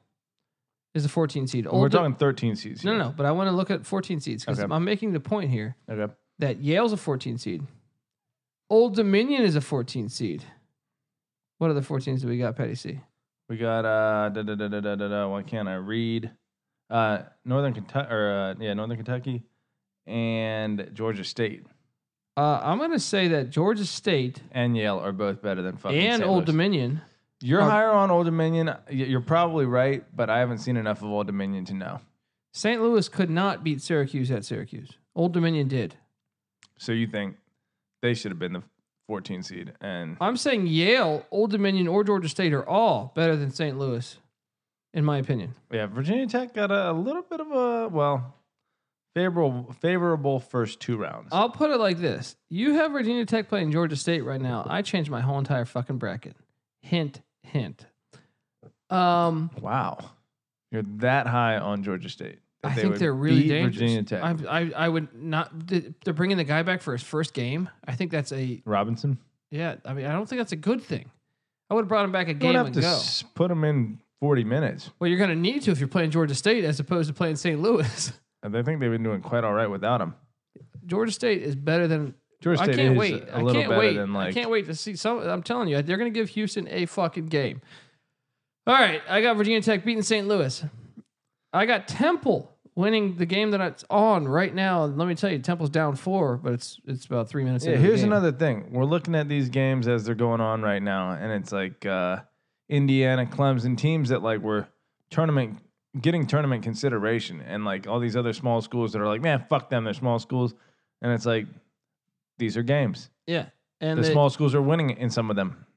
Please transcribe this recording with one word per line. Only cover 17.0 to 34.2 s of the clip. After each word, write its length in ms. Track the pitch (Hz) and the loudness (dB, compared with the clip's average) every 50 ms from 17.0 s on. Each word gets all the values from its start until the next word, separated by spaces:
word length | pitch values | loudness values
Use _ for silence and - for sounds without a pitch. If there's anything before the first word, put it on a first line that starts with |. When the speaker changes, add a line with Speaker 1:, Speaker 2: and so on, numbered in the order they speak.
| 110 107 104 95 - - _ _ - | 2 2 0 -2 -4 -10 _ _ -6
Speaker 2:
Northern 300 | 123 127 139 143 135 117 | -2 0 0 0 0 -2
Kentu-, 360 | 110 95 - - 135 139 113 | -4 -8 -6 -4 -6 -4 -2
or, 200 | 117 107 104 101 | -2 0 0 0
uh, 240 | 101 98 98 95 92 87 | 0 -2 -2 -4 -6 -6
yeah, 140 | 110 107 101 | -6 -4 -4
Northern 220 | 101 107 113 117 | -4 -4 -6 -6
Kentucky, 460 | 110 110 120 123 123 123 135 123 120 120 - _ _ _ _ _ _ _ _ _ _ _ - | -6 -6 -6 -6 -6 -4 -6 -6 -8 -8 -12 _ _ _ _ _ _ _ _ _ _ _ -8
and 800 | 107 117 113 113 113 113 110 110 110 110 107 107 104 101 95 - 98 | -6 -4 -2 -2 -2 -2 -4 -4 -4 -4 -4 -4 -4 -6 -6 -10 -8
Georgia 320 | 101 110 113 107 98 92 | -6 -4 -4 -4 -4 -8
State. 400 | - - - 117 104 107 - - - _ _ _ _ _ _ _ _ _ _ _ _ _ | -8 -4 -4 -4 -4 -4 -8 -16 -20 _ _ _ _ _ _ _ _ _ _ _ _ _
Speaker 1:
Uh, 240 | - - 151 143 - - | 0 2 2 2 0 0
I'm 160 | 147 175 233 | -2 -2 -2
gonna 200 | 302 330 330 233 | 0 -2 -2 -2
say 300 | - - 208 196 185 170 | -2 0 0 2 2 2
that 220 | 165 143 127 120 | 2 2 0 -2
Georgia 340 | 147 151 170 196 226 208 202 | 0 0 2 2 0 0 -2
State 560 | - - - - 208 175 135 127 127 127 - - - - | -6 -6 -4 -2 0 0 0 0 -2 -6 -10 -14 -8 -4
Speaker 2:
And 240 | 127 120 120 120 | 0 0 2 2
Yale 220 | 113 107 104 98 - | 2 2 0 0 -2
are 140 | - 98 98 | -2 -4 -4
both 300 | 95 104 101 98 - - | -2 -2 -2 -2 -4 -4
better 200 | 104 95 92 90 | -4 -4 -2 -4
than 140 | 92 90 | -6 -6
fucking 220 | - - 95 135 156 | -6 -4 -2 0 2
Speaker 1:
and 200 | 190 226 240 226 | 2 2 2 2
Speaker 2:
Saint 40 | 196 190 | 2 2
Speaker 1:
Old 80 | 190 180 | 2 2
Speaker 2:
Louis. 80 | 160 | 2
Speaker 1:
Dominion 540 | 165 156 156 175 202 196 147 123 123 143 156 - - _ _ _ _ _ _ 123 | 2 2 2 2 2 2 0 0 -2 -4 -6 -8 -12 _ _ _ _ _ _ -2
Speaker 2:
You're 180 | 123 147 196 202 | 2 4 4 6
Speaker 1:
are 80 | 180 | 6
Speaker 2:
higher 200 | 214 214 220 220 | 6 4 4 4
on 200 | 214 202 196 190 | 4 4 4 4
Old 160 | 175 175 170 | 4 4 2
Dominion. 400 | 165 165 165 160 160 165 165 165 160 | 2 2 2 2 2 2 2 0 0
Y-, 80 | - - - - | -2 -6 -8 -6
you're 300 | 143 131 135 127 131 127 | -4 -2 0 0 0 0
probably 460 | 120 - 160 170 175 170 160 156 139 | 0 2 2 4 4 2 2 0 2
right, 380 | 127 123 127 131 139 139 131 - - - | 2 4 4 4 2 2 -2 -6 -8 -4
but 160 | - 120 107 | -2 0 2
I 80 | 110 117 | 2 2
haven't 200 | 123 120 120 104 | 2 0 -2 -4
seen 180 | - 127 123 | -4 -2 -2
enough 220 | 117 110 110 104 - 104 | 0 0 -2 -2 -2 -4
of 60 | 104 | -4
Old 180 | 104 104 101 | -2 -2 -2
Dominion 380 | 101 98 98 98 98 98 95 92 | -2 -4 -4 -4 -4 -4 -6 -6
to 80 | 92 95 | -6 -8
know. 260 | 95 92 - 92 - - _ _ _ _ _ _ _ _ _ - | -8 -8 -8 -10 -12 -14 _ _ _ _ _ _ _ _ _ -10
Speaker 1:
Saint 300 | - - 214 240 233 220 | -4 -2 0 0 2 2
Louis 260 | 233 240 214 165 - | 2 4 2 2 0
could 220 | - - 190 156 | 0 -2 0 0
not 320 | 160 170 190 196 180 - - | 2 2 2 0 0 -2 -2
beat 160 | 160 147 135 - | -4 -4 -4 -2
Syracuse 480 | - 170 151 139 135 - 139 | -2 0 0 0 0 -2 -2